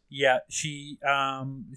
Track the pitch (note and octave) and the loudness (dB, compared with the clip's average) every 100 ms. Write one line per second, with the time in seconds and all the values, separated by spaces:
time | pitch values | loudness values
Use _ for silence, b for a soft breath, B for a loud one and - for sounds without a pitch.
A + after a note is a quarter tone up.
0 | _ C#3 C3+ B2+ - - D#3 C#3+ C#3+ D3 | _ 2 4 4 2 -6 -6 -8 -12 -4
1 | C#3+ C#3 C3+ C3+ C3+ C3+ A2+ | 2 2 2 -2 -6 -8 -12